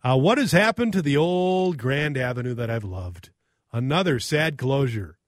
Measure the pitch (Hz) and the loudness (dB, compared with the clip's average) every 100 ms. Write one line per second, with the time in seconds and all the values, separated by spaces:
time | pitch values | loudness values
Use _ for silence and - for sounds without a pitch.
0 | 127 131 156 269 214 170 220 226 233 190 | 2 4 4 4 4 4 2 2 0 0
1 | 147 143 165 180 185 185 185 151 123 139 | 0 2 2 0 0 2 0 -2 -2 -2
2 | 151 139 127 123 123 120 113 117 101 92 | -2 -2 -4 -4 -4 -4 -4 -4 -6 -8
3 | 90 87 - _ _ _ _ 117 131 160 | -10 -12 -20 _ _ _ _ -4 0 0
4 | 185 127 - 151 160 143 127 135 135 110 | 2 0 0 0 0 -2 0 2 0 -2
5 | 85 - | -8 -14